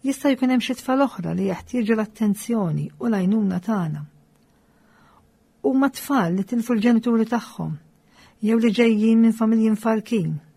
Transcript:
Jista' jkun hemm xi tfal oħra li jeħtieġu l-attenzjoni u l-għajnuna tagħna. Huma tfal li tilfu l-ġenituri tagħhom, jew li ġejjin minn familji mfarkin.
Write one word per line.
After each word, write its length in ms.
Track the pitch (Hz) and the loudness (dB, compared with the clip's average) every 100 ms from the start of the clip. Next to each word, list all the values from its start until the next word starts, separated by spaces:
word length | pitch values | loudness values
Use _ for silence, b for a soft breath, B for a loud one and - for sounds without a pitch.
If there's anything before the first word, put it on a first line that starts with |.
Jista' 300 | 262 269 285 | -4 -2 0
jkun 240 | 262 254 254 | 0 2 0
hemm 80 | |
xi 100 | - 254 | 0 -6
tfal 240 | - 262 277 | -2 0 0
oħra 300 | - 170 175 | -2 -6 -4
li 160 | 190 | -4
jeħtieġu 420 | 175 - 247 214 | -4 -6 -4 0
l-attenzjoni 920 | 220 214 - 214 196 - 226 180 151 147 - | 0 -2 -2 -2 -2 -2 -2 -2 -2 -6 -6
u 80 | 240 | -2
l-għajnuna 540 | 208 185 220 202 180 | 0 0 0 0 -2
tagħna. 400 | 202 214 165 151 147 _ _ _ _ b b b b b b b b _ _ _ - | -4 -4 -4 -8 -12 _ _ _ _ b b b b b b b b _ _ _ -2
Huma 200 | 262 269 | 2 0
tfal 420 | - - 277 170 | -2 -4 -2 0
li 140 | 185 190 | -2 -2
tilfu 260 | 240 226 | -4 -2
l-ġenituri 540 | 233 233 226 233 226 220 | 0 4 2 2 0 0
tagħhom, 480 | 240 - - 160 156 _ _ b b b b | -4 -6 -10 -10 -10 _ _ b b b b
jew 160 | 208 226 | -2 2
li 160 | 233 | 2
ġejjin 480 | 208 233 214 220 226 | 2 2 4 4 6
minn 160 | 226 220 | 4 4
familji 320 | 220 226 220 214 | 2 2 2 0
mfarkin. 580 | 233 220 214 233 160 151 _ | 0 -2 -2 -2 -2 -6 _